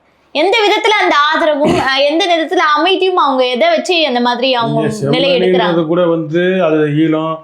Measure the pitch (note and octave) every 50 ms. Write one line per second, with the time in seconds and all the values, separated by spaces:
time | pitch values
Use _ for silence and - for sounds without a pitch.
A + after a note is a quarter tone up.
0 | _ _ _ _ _ _ _ C4+ D#4 G4 G4+ A#4 G#4 G4+ G#4 - G#4+ A4 G#4+ G#4
1 | F#4+ F4 D#4+ C#4+ D4 D4+ D#4+ D4+ E4 D#4 D4+ C#4 D4 D#4 - - B3+ C4 C4+ C4+
2 | C#4 D4 D4+ E4 G4+ F4+ E4+ E4 D#4+ D4 F#4 F4+ E4 D4+ D4 D4 D#4 F#4 F#4+ F#4
3 | F#4 F#4+ F#4 F4+ D#4 C#4+ C4 C4 B3+ B3 B3+ A#3 D#4 E4+ E4+ D4+ - - F#4 E4
4 | D#4 C#4+ B3 A#3+ A#3+ A#3+ A#3+ A3+ B3 C4+ B3+ A#3 A3+ A3+ A3+ - - D3 C#3+ -
5 | C3+ C#3 - - F3+ F3+ F3+ E3 F3+ F#3 F3+ F#3 - F#3 E3+ E3+ E3 D3+ E3+ F3
6 | F3+ E3 E3 D#3+ D#3+ D3 D#3 F3 F3+ F3+ F#3+ F#3+ F3 D#3 D#3 D#3 D3+ D3 D3 D3+
7 | D#3+ D#3+ D#3 D#3 D#3+ D#3+ D#3+ D#3+